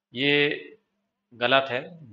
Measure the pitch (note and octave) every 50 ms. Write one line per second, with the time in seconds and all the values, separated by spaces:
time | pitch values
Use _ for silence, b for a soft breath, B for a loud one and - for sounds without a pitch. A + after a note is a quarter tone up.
0 | _ _ - A#2+ C3+ C#3+ C#3+ D3 C#3+ D3 - - - - - - _ _ _ _
1 | _ _ _ _ _ _ B2 A2 A#2+ B2 C3+ C3+ C3+ - A#2+ B2+ D3+ E3+ - -
2 | C#3+ A#2